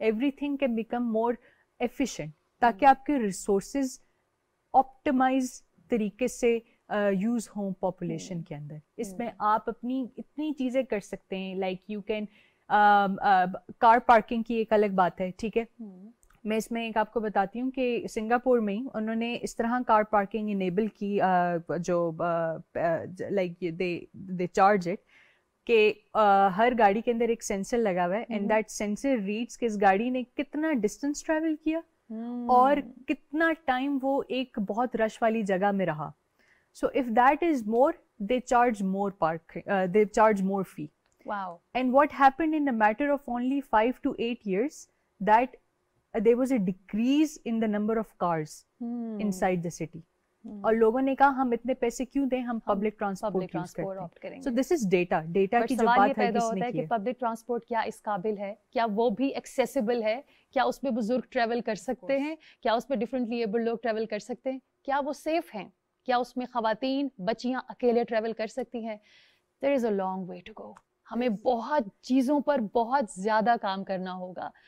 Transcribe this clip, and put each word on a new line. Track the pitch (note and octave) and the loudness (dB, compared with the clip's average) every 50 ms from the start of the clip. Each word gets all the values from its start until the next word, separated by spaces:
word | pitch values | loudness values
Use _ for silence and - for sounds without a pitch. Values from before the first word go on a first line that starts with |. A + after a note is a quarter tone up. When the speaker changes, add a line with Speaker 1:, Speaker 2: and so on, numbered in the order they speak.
| A3 | -2
Speaker 1:
everything | A3 A3 A3 C4+ C#4+ C4+ - C#4+ C#4+ C#4+ C4+ | -2 0 0 0 -2 -2 -2 -4 -4 -2 -2
can | C#4+ B3 | -2 -2
become | A#3 A3+ A3 - A#3 A#3+ B3 | -2 -2 -4 -4 -4 -4 -2
more | A#3 G#3+ A3 A3+ A#3+ A#3+ - _ _ _ _ _ _ _ - | -2 0 0 0 0 -2 -4 _ _ _ _ _ _ _ -6
efficient, | E3+ F3+ - - C#4 G#3 - - D3+ D#3 - _ _ _ _ _ | -6 -4 -2 -2 -4 -4 -4 -6 -10 -12 -14 _ _ _ _ _
ताकि | B3 A#3+ A#3 - D4 | 0 2 2 6 6
Speaker 2:
हम्म। | C4+ | 6
Speaker 1:
आपके | C4+ C4+ - - D4 C4+ | 6 6 2 -2 -2 0
रिसोर्सेज | A3 G3 F3+ - - - G3+ G3 - - - C#4 C4+ C4 - - _ _ _ _ _ _ _ _ _ _ _ _ _ _ - | 0 -2 -4 -4 -2 0 0 0 0 -2 -4 -2 -2 -4 -4 -10 _ _ _ _ _ _ _ _ _ _ _ _ _ _ 2
ऑप्टिमाइज | B3+ C4+ - - _ - D#4 C4 B3+ C4 C4 C4 C4+ B3+ B3+ - - - _ _ _ _ - | 2 2 2 -2 _ -4 0 2 2 2 2 2 0 -2 -4 -8 -14 -20 _ _ _ _ -4
तरीके | B3 A3+ A3 G3+ - - B3+ A#3 | -2 -2 -2 -4 -4 -4 -4 -4
से, | - - B3+ A#3 A#3 A3+ A3+ _ _ _ _ - | -2 0 0 0 0 0 -2 _ _ _ _ -6
अ, | F#3+ G#3 G#3 G3+ | -4 0 0 0
यूज़ | G3 F#3 G3 A#3 A#3+ A#3 - - | 0 0 0 -2 -2 -2 -4 -6
हों | - G#3 G3+ G3 F#3 | -8 -6 -6 -6 -4
पॉपुलेशन | - - F#3 F3+ - F3+ E3 D#3+ D#3+ - - F#3 | -4 -4 -4 -4 -4 -6 -6 -6 -6 -8 -8 -8
Speaker 2:
हम्म। | E3+ E3 | -10 -8
Speaker 1:
के | - D3+ | -10 -12
अंदर। | C#3+ D3 D3 D3+ D#3 - _ _ - | -12 -12 -14 -14 -16 -18 _ _ -10
इसमें | A#3 G3 F#3 F3+ A#3 | -10 -8 -8 -8 -8
Speaker 2:
हम्म। | A3+ - - | -8 -6 -2
Speaker 1:
आप | G#3 G#3 G#3+ A3 - A#3+ | 0 0 0 0 0 -4
अपनी | A3 - - B3 C4 C4 B3+ G#3 - - | -8 -6 -6 -6 -4 -4 -4 -6 -10 -14
इतनी | - - _ C#4+ D4+ D#4 C#4 | -16 -12 _ -6 -6 -4 -4
चीज़ें | - B3+ B3+ A#3 C4+ B3 | -4 -4 -2 0 -2 -2
कर | - A3+ G3+ | -2 -4 -6
सकते | - - G3 - _ _ G3 | -6 -8 -12 -14 _ _ -8
हैं, | F#3+ F#3+ F#3+ F#3 F#3+ | -8 -8 -6 -6 -4
like | F#3+ F#3 F#3 F3+ - - G#3+ G#3 | -4 -4 -4 -6 -8 -10 -10 -8
you | G3 - | -6 -6
can, | G#3+ G#3+ G#3+ - _ _ _ _ _ _ _ - | -4 -4 -6 -8 _ _ _ _ _ _ _ 0
अम, | G3 G#3 G#3 G#3 G#3 G3+ G3+ F#3+ G3 | 4 6 6 8 8 6 6 4 0
अ, | - - G3+ G3 F#3 F3+ F#3 F#3+ - - - - - | 0 2 4 4 4 4 2 -2 -6 -12 -16 -2 4
कार | A#3+ A3+ A3+ B3 | 6 6 6 8
पार्किंग | - - A#3+ A3 - - A#3+ A3+ A3 | 8 6 6 6 6 2 -2 -4 -4
की | - A#3+ A3+ | -2 -2 -2
एक | A3 - A3 | 0 2 4
अलग | G#3 G#3 G3+ | 4 4 4
बात | F#3+ F#3+ F#3 E3+ - - | 2 2 2 2 0 -2
है, | F#3 F#3 | -6 -6
ठीक | F3+ - A#3+ G#3+ - A#3 | -6 -6 -8 -4 -2 -2
है। | A3+ - _ - | -2 -4 _ -16
Speaker 2:
हम्म। | A3+ G3+ F#3 F3+ G3 A3 A#3+ _ _ _ _ _ - | -18 -18 -18 -18 -20 -20 -20 _ _ _ _ _ -6
Speaker 1:
मैं | G#3 G#3+ A3 | -4 -4 -4
इसमें | G#3+ - A#3 A#3 A#3 A3+ | -4 -4 -6 -6 -6 -2
एक | G#3+ A3+ | -2 -2
आपको | G#3+ A3 - A#3+ | -2 -2 -2 -4
बताती | G#3+ G#3+ F#3+ G#3 G3 F#3 - A#3 | -4 -2 0 -2 -2 -2 -4 -6
हूँ | B3+ C4 | -6 -6
कि | C4 C4+ B3+ B3 A#3+ - - F#3+ | -4 -2 -2 0 0 -2 -4 -6
सिंगापुर | - A3+ G#3+ A3+ A#3+ A#3+ - C4 B3 A#3+ | -6 -6 -2 0 0 0 2 2 2 2
में | G#3+ G#3 G3 | 2 0 -2
ही | G#3+ C4 B3+ - | -4 -6 -6 -6
उन्होंने | A3 A3 A3 A3+ A3+ A3+ A#3 A#3+ | -6 -6 -4 -4 -4 -4 -4 -6
इस | - - G#3+ - - | -6 -8 -8 -6 -4
तरह | A#3 A3+ B3 B3 | -2 -2 -2 -2
कार | B3 - A3 G#3+ G#3+ | 2 4 4 4 4
पार्किंग | - - G#3 G3 G3 - A3 G#3+ G#3+ | 2 2 0 0 0 -4 -6 -4 -4
इनेबल | G#3 G3 F#3 F#3 E3+ G3+ A3+ G3+ | -2 -2 -2 0 0 0 -2 -2
की, | - _ G#3 G3+ G3+ G3 | -4 _ -6 -4 0 0
अ, | - F#3 F#3 F3+ F3 F3 F3 E3+ E3+ - D3 E3+ | 2 4 4 4 2 2 0 -2 -4 -4 -4 -4
जो, | E3+ - F3 E3+ E3+ E3+ | -2 0 0 0 0 -2
अ, | E3 D#3+ | -2 -4
अ, | D#3+ F3 E3 E3+ E3 E3 D#3+ - - _ - - D3+ E3+ E3 C#3 G2+ | -2 -2 0 0 -2 -2 -4 -8 -10 _ -4 -2 0 0 0 -2 -4
ज-, | - F3+ F#3 - A2+ F#3+ | -8 -10 -10 -8 -4 -2
like | G3 F#3 F3+ E3+ - F#3 E3+ E3 | -2 -2 -4 -4 -6 -6 -6 -4
they, | F3 F#3 F3+ E3+ - - - - - G3 F#3+ | -4 -4 -4 -4 -6 -8 -12 -16 -16 -12 -8
they | F#3 F3 F3+ E3+ - | -6 -4 -4 -2 2
charge | G#3 F#3+ G3 G#3+ G3 F3 E3+ | 4 6 6 6 4 2 -2
it, | G3 - _ _ _ _ _ _ _ _ _ _ _ _ _ - | -6 -6 _ _ _ _ _ _ _ _ _ _ _ _ _ 2
कि, | A#3 G#3+ G#3+ G#3+ - - _ _ - | 4 6 6 4 2 0 _ _ 0
अ, | G#3+ G#3+ G3+ G3 G3 G3 G3 | 2 4 6 6 6 6 4
हर | F3 G3+ A3+ B3+ B3+ | 4 4 2 4 4
गाड़ी | A3+ A3 G3+ G3+ A#3 | 6 4 4 4 2
के | - B3 | 0 -2
अंदर | A#3 A#3 A#3+ A3+ | 0 0 0 0
एक | A#3 A3+ - | 0 -2 -4
सेंसर | - G#3+ G3 G3 - B3+ A#3 | -6 -6 -4 -4 -2 -2 0
लगा | A3+ G3+ F3+ F3+ F3 | 0 0 0 0 0
हुआ | F3 F#3 | 0 -2
है | A3 A3+ - | -4 -4 -6
and | A3+ A3 | -6 -4
Speaker 2:
हम्म। | G#3 G3+ | -2 0
Speaker 1:
that | G#3+ A3 G#3+ - | 0 0 0 -2
sensor | - - G#3+ G#3 G#3 - - C#4 C4+ A3+ | -6 -6 -4 -4 -4 -2 0 0 0 0
reads | F#3+ F#3+ G#3 A3 A#3+ - - | -2 -4 -4 -6 -6 -8 -6
कि | - B3 | -4 -4
इस | A#3 G#3 G3+ | -4 0 4
गाड़ी | G#3 G3 F#3+ G3 A#3 B3+ | 4 6 6 4 2 0
ने | B3+ B3+ A#3+ | -2 -4 -6
कितना | - _ - C#4 - - D4 D#4 D#4+ | -6 _ -8 -8 -6 -6 -4 -2 -2
डिस्टेंस | D#4 A#3+ G3 G3+ - - - C#4+ D4 - - | 0 0 0 -2 -4 -4 -6 -6 -6 -4 -4
ट्रैवल | - D#4 D#4 D#4+ E4 D#4 | -4 -2 -2 -2 -2 -4
किया | D4+ _ D#4 D#4+ E4 E4 _ _ _ _ - | -4 _ -4 -4 -4 -6 _ _ _ _ -14
Speaker 2:
हम्म। | A3 A3 A#3 A#3+ A#3+ B3 A#3+ A#3+ | -12 -10 -10 -8 -8 -6 0 4
Speaker 1:
और | B3+ B3 B3+ C4+ D4 D4 | 6 6 6 6 4 2
कितना | - - - - - - D4 - _ _ - D#4 E4 E4 | 0 -4 -12 -10 -6 -6 -6 -6 _ _ -2 0 2 2
टाइम | D#4 - _ - B3+ B3+ C4+ C#4+ C#4+ C4 | 0 0 _ -2 -2 0 -2 -2 -2 0
वो | B3+ C4+ C#4 C#4 - - | 0 0 0 0 -2 -2
एक | B3 B3+ B3+ - - A3+ | -4 -4 -4 -4 -6 -6
बहुत | G3 G3 G3+ A3+ B3+ B3 - | -4 -4 -2 -2 -2 -2 0
रश | A3 A3 A3 - - A#3+ | -2 -2 -2 0 0 0
वाली | A3+ A3 A3+ G#3 | 0 2 0 0
जगह | F#3+ F#3+ F3+ G3+ G3+ | 0 0 2 2 2
में | G3+ G3 F#3 | 2 0 0
रहा। | E3 D3+ D#3 D3+ D3+ - _ _ _ _ _ _ _ _ _ _ _ _ | -2 -2 -4 -6 -10 -12 _ _ _ _ _ _ _ _ _ _ _ _
So | - C#4+ - | -4 -4 -2
if | - C#4+ B3+ | 0 0 -2
that | B3 G#3+ B3 A#3+ C4+ D4+ D4 | 2 4 4 6 6 4 4
is | F4 E4+ D4+ B3+ G#3+ | 2 0 0 0 0
more, | G3+ A3+ A#3 C4+ D#4+ E4 - _ _ _ - G3+ | 0 2 4 4 4 2 -2 _ _ _ -8 -4
they | G3+ B3+ B3 - | -2 -2 -2 0
charge | - B3+ A#3+ A#3+ A#3+ A3 G3+ | 2 2 4 4 4 2 0
more | G3 F#3+ F#3+ G3 G3+ G3+ F#3 - E3+ | -2 -2 -2 -2 -2 -4 -2 -2 -2
park, | D#3 E3+ E3 - _ - E3 | -2 -2 -4 -8 _ -14 -12
uh, | - - G3+ F#3+ F#3+ F3+ | -6 -2 0 0 0 2
they | F3 G#3+ G#3+ | 4 4 2
charge | G#3 - A#3+ A3 A3 G#3+ F#3+ | 4 4 4 4 6 4 4
more | F#3 F#3+ G3 G3 F#3 | 0 -2 -2 -2 -4
fee। | - - - D3+ D3+ _ _ _ _ _ _ - - | -6 -8 -12 -12 -12 _ _ _ _ _ _ -12 -10
Speaker 2:
Wow। | G#3+ G3+ F#3+ F3+ E3+ - _ _ - B3 | -8 -8 -8 -10 -12 -16 _ _ -4 -2
Speaker 1:
And | B3+ B3+ | 0 4
what | A#3+ C#4 D4+ D4 | 6 6 4 4
happened | - B3 C#4 C4+ C4+ - E4 D#4 D#4 D#4 | 4 4 6 6 6 4 0 0 0 0
in | C#4+ C#4 | 0 0
a | A#3+ A3 | 2 2
matter | G#3+ G#3+ A3 - D4 C#4+ C#4+ | 2 2 2 2 0 0 0
of | C4+ - - A#3+ A#3+ | -2 -4 -6 -6 -4
only | B3 B3+ C#4 C#4 C4+ - - | -2 -2 -2 -2 -2 0 2
five | G#3+ A3 B3+ B3+ - - C#4 | 2 2 2 0 -2 -4 -6
to | - - | -4 -4
eight | A#3 A#3 B3 - - G3+ | -4 -4 -6 -6 -4 -2
years, | F3+ F#3+ B3 D#4 - - - - _ _ _ _ _ - F#3+ | -2 0 -2 -2 -6 -10 -18 -20 _ _ _ _ _ -4 2
that, | G#3+ G#3+ A#3 C4 B3+ | 4 4 4 4 2
uh, | - - _ _ _ _ _ _ _ _ _ _ - A#3 | -4 -12 _ _ _ _ _ _ _ _ _ _ -6 0
there | G3 A#3 A#3+ A#3 | 2 4 4 4
was | C4 B3 | 2 2
a | C4+ A#3 | 0 0
decrease | F#3 G3 F#3 - _ - - G#3 A#3 B3+ C#4 D4 D#4 D4 - - - A#3+ | 0 0 -2 -4 _ -8 -4 -2 0 2 2 2 2 0 -2 -6 -8 -6
in | A3+ A3+ A3+ | -4 -2 0
the | A3 G#3 | 0 0
number | G#3 G#3 G#3+ A3+ A3+ | 0 0 0 0 -2
of | G#3+ - _ - F3+ | -4 -6 _ -4 -2
cars | F3 E3 D#3+ D#3 D3+ - - - _ _ - A#3+ | 0 0 -2 -4 -6 -12 -18 -20 _ _ -12 -10
Speaker 2:
Hmm। | A#3 A#3+ A#3+ A#3 A3+ A3 G3+ | -8 -8 -8 -8 -8 -6 -4
Speaker 1:
inside | G#3+ G#3 F#3 F#3 G#3+ F#3 F#3 F3 E3 | -4 -4 -2 0 0 0 0 0 -2
the | E3+ - - | -6 -6 -8
city। | E3 D#3 - E3 - _ _ _ _ _ _ _ - A3 | -10 -10 -10 -14 -20 _ _ _ _ _ _ _ -18 -16
Speaker 2:
Hmm। | G#3 G3+ G3 | -12 -4 -2
Speaker 1:
और | A3 A3+ | 0 2
लोगों | A3+ A3+ A3 A3+ C4 | 4 4 4 4 2
ने | C4+ C4+ C4+ | 0 0 2
कहा, | - C#4 C#4+ | 4 4 4
"हम | C4+ B3+ C4+ B3 A#3 | 4 2 0 0 -2
इतने | A3+ - A#3+ B3+ | -2 -2 -4 -4
पैसे | - B3 A#3+ A#3 - B3+ | -2 -2 -4 -4 -4 -6
क्यों | - - C#4 C#4 B3+ | -4 -2 -2 -2 0
दें, | B3+ B3+ | -2 -2
हम | B3 A#3+ | -4 -4
Speaker 2:
हम | A#3 A3+ | -6 -4
Speaker 1:
public | - - G#3 G3 G#3 G#3+ G#3+ | -2 -2 0 0 0 -2 -2
transport | - G#3+ G3+ F#3+ - - G#3+ | -4 -4 -6 -4 -4 -4 -4
Speaker 2:
public | F3+ F#3+ F3 F3+ | -2 -4 -4 -4
Speaker 1:
use | - | -6
Speaker 2:
transport | F#3 F3+ F3+ - - E3+ F#3+ | -6 -8 -6 -8 -8 -8 -6
Speaker 1:
करते | F#3+ F#3+ | -8 -10
हैं।" | F3+ E3 | -12 -14
Speaker 2:
opt | - _ | -14 _
करेंगे। | - F#3+ - - C4+ C#4 | -16 -14 -14 -8 -6 -2
Speaker 1:
So | A#3 | 0
this | B3 C4 - | 0 0 0
is | F4+ D#4 A3+ | 0 0 2
data, | F3+ F#3 F3+ F3 - F#3+ E3 D#3 E3 E3+ | 2 2 2 2 2 0 -2 -2 0 0
data | G3 F#3+ F#3+ - A#3+ | 0 2 2 2 0
Speaker 2:
But | A3+ A#3+ | 2 0
Speaker 1:
की | C4 | 0
जो | A3 | 2
Speaker 2:
सवाल | A3+ A#3 A#3+ | 2 4 6
ये | G3 G3+ C4+ | 6 4 4
Speaker 1:
बात | |
है, | C4 | 4
Speaker 2:
पैदा | - A#3+ A#3+ | 2 0 0
Speaker 1:
किसने | G#3+ A#3 A#3 A3+ | 2 0 0 0
Speaker 2:
होता | A3+ F#3+ A#3+ | -2 -2 -4
है | B3 | -4
Speaker 1:
की | B3 C4 | -4 -4
Speaker 2:
कि | |
Speaker 1:
है? | - - | -4 -2
Speaker 2:
पब्लिक | A#3+ A3+ G3 B3 B3 - | -4 -2 -2 -4 -4 -4
ट्रांसपोर्ट | B3+ A3+ A3+ A3+ - - A#3+ A3+ - - | -4 -4 -4 -6 -6 -6 -6 -6 -6 -4
क्या | A#3 A3+ - | -4 -4 -4
इस | G#3+ G#3+ - | -4 -8 -8
काबिल | - A3 G#3 F#3+ E3+ A3 G#3+ G3 | -6 -6 -6 -4 -4 -4 -4 -4
है, | G#3 G3 G#3+ - _ _ | -6 -10 -10 -12 _ _
क्या | - A#3+ A3+ | -2 -2 0
वो | A3+ G3+ G#3+ A#3 B3 | 0 0 0 0 0
भी | G3+ - C4 C#4 | 0 0 -2 -2
एक्सेसिबल | - - - - - C4+ A#3+ A3+ - C#4 G#3+ A3 A#3+ A#3+ G#3+ | -2 -6 -10 -4 -2 -2 -2 0 -2 -2 0 0 0 0 -2
है, | G#3+ A3 C4 D4 _ _ _ _ _ | -2 -4 -4 -8 _ _ _ _ _
क्या | - B3+ A#3+ | -2 0 0
उसमें | B3 A#3 - - C#4 A3+ | 0 -2 -2 -4 -4 -2
बुजुर्ग | B3 A3 G3 B3+ B3 - - | -2 0 0 -2 -2 -4 -4
ट्रैवल | - B3+ A#3 A3 A#3+ A#3+ | -2 -2 -2 0 -2 -2
कर | - A#3 G#3+ | -4 -4 -6
सकते | F3 - B3+ A#3+ - - | -6 -6 -8 -8 -6 -4
Speaker 1:
Of | F3+ | -4
course। | C4+ C#4 C#4 D4+ | -2 -2 -2 -4
Speaker 2:
हैं, | D#4+ D#4 _ - - _ | -8 -10 _ -20 -16 _
क्या | - A#3 G#3+ | -2 0 0
उसमें | A#3 - - C#4 G#3 | 0 0 -2 -4 -4
डिफरेंटली | A#3 A3+ - B3+ B3 A3 A#3+ A#3 | -4 -4 -4 -4 -4 -4 -4 -4
एबल्ड | A#3 G#3 G3+ A#3 A3+ | -4 -2 -2 -2 0
लोग | A#3 A#3 A3 | -2 -2 -2
ट्रैवल | - A#3 G#3+ A3 A3+ | -2 -4 -2 -2 -4
कर | G#3+ G#3+ G#3 | -6 -6 -8
सकते | - - B3 - - C4 | -8 -10 -12 -8 -8 -8
हैं, | C4 C4 - _ _ _ _ | -8 -8 -12 _ _ _ _
क्या | C#4 C4+ C#4+ | -4 -2 -2
वो | C4+ D4 C#4 | -2 -4 -6
सेफ | - - D#4 D#4 E4+ E4 - - | -6 -4 -2 -2 -2 -2 -6 -10
हैं, | G3+ F3 - - _ _ _ _ _ _ | -14 -14 -14 -18 _ _ _ _ _ _
क्या | B3 B3 A#3+ | -2 0 0
उसमें | B3 - - B3+ B3 - | -2 -2 -6 -8 -10 -6
खवातीन, | - A#3+ A3 A3 A3 A3 - C4 C4+ C#4 C#4+ C4 - - | -4 -2 -2 0 -2 -2 -2 -2 -2 -2 -2 -4 -6 -6
बच्चियां | F3+ A3+ A#3 A3+ - A#3+ C4 B3 - - | -4 -4 -4 -2 -4 -4 -4 -4 -6 -10
अकेले | G#3 - B3+ A#3+ A3+ A#3+ A#3 | -8 -2 0 2 2 2 0
ट्रैवल | - A#3 A3 G#3+ A3+ G#3+ | 0 -2 -2 -2 -4 -4
कर | - A3 G#3 | -6 -8 -8
सकती | - C4 A#3+ - - A#3 A3 | -6 -8 -10 -8 -8 -10 -10
हैं? | A3+ G#3+ G#3+ _ _ _ _ _ _ _ _ _ _ _ _ - | -10 -10 -12 _ _ _ _ _ _ _ _ _ _ _ _ 0
There | C#4 C#4+ C4 A#3 | 0 2 2 2
is | A3+ G#3 | 0 0
a | G3 | 0
long | F#3+ F#3+ F#3 F#3+ F#3 F3 | -2 -2 -4 -6 -8 -10
way | F3+ F3+ - - | -12 -14 -16 -18
to | G#3+ - | -18 -18
go। | G3+ G#3+ G3+ - _ _ _ _ _ - | -18 -18 -20 -20 _ _ _ _ _ -8
हमें | A3+ A#3 B3 B3+ | -4 -2 0 0
Speaker 1:
Yes। | G3+ - - | -2 0 0
Speaker 2:
बहुत | B3+ B3 A3+ A3+ C4+ D4+ D4+ A3 G3 - _ - | 0 0 0 0 0 0 0 0 -2 -8 _ -4
चीज़ों | - B3+ C4+ B3+ B3+ D4 D4 | 0 2 2 4 4 2 2
पर | A#3 D4 C#4+ C4+ | 2 2 0 0
बहुत | A3 F#3 - A#3+ A#3 A3+ C4 C#4+ A#3 G3 - F#3 | 0 0 0 0 0 2 2 0 0 -2 -6 -4
ज़्यादा | F#3 A3 G#3+ A3 G#3 A#3+ A#3 A3+ | -2 2 2 4 4 4 2 2
काम | A3+ G3 F#3+ G3 F#3+ | 0 -4 -4 -6 -6
करना | - F#3+ F3+ F#3 F#3 | -6 -6 -4 -4 -6
होगा। | F3+ F#3 F#3 F#3 F3 - - - - _ _ | -8 -8 -10 -12 -12 -12 -12 -12 -14 _ _